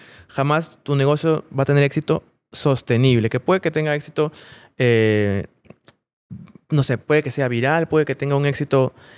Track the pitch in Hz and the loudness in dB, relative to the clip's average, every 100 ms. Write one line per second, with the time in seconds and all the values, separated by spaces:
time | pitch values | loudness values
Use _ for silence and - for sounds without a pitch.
0 | - - - - 139 151 165 - - 143 | -20 -20 -10 -4 0 0 -2 -10 -4 0
1 | 139 147 160 156 - 135 139 143 143 156 | 2 0 0 -2 -4 -4 0 2 2 0
2 | - 156 - _ _ - 151 131 - 117 | -2 -2 -4 _ _ -4 0 0 0 2
3 | 131 120 110 127 - 185 170 156 156 147 | 4 2 0 -2 0 0 0 -2 -2 -4
4 | 143 160 151 - - - - - 123 117 | -6 -4 -4 -4 -20 -20 -14 -2 2 4
5 | 110 107 101 98 - _ - - - - | 4 2 0 -2 -6 _ -20 -20 -20 -20
6 | _ _ - - - - _ 151 135 120 | _ _ -20 -20 -18 -20 _ -2 0 -2
7 | - 151 151 - 131 117 131 160 165 156 | 0 0 0 -2 -2 -2 0 0 0 -2
8 | 147 - 139 143 143 135 143 139 127 - | -2 -4 -2 -2 0 -2 0 0 0 -4
9 | - | -20